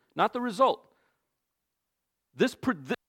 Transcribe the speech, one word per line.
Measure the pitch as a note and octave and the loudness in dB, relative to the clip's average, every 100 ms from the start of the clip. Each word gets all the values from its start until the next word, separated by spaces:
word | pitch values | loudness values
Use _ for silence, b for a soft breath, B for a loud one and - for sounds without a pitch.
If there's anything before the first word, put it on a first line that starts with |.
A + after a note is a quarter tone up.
| _ - | _ -2
not | G3+ | -2
the | B3 | 0
result. | B3 F#3+ C4 - _ _ _ _ _ _ _ _ _ _ _ _ _ _ _ | -6 2 2 2 _ _ _ _ _ _ _ _ _ _ _ _ _ _ _
This | B2 B3 - | 0 0 0
pro-, | - | -6
this | F#3+ C3 - | -6 -6 -8